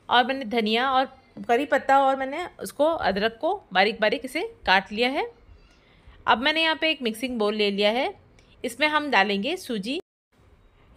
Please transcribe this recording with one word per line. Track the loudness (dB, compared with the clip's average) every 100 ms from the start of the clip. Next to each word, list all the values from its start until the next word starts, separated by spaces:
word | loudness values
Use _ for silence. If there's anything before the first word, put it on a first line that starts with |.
| 2
और | 2 2
मैंने | -2 -4
धनिया | -2 0 0 0
और | 0 -2 -6 _ -10
करी | 0 0 2
पत्ता | 0 4 4
और | 4 2
मैंने | -2 -6 -8 -10
उसको | -10 0 0
अदरक | 2 -2 0 -2 -2
को | -2 -4 -2
बारीक | 2 2 2
बारीक | -2 -2
इसे | -4 -6 -6 -6 0
काट | 0 0
लिया | -2 -2
है। | -2 -6 -10 -20 -20 _ _ _ _ -20 -8 0
अब | 2
मैंने | 2 0
यहाँ | 0 0
पे | 0
एक | 0
मिक्सिंग | -4 -4 -6 -2
बाउल | -2
ले | 0 0
लिया | 2 2
है, | 2 -2 -6 _ _ _ _
इसमें | -10 -2 0
हम | 0 2
डालेंगे | 2 2 0 -2 -6
सूजी। | -6 -6 -6 -8 -10 _ _ _ _ _ _ _ _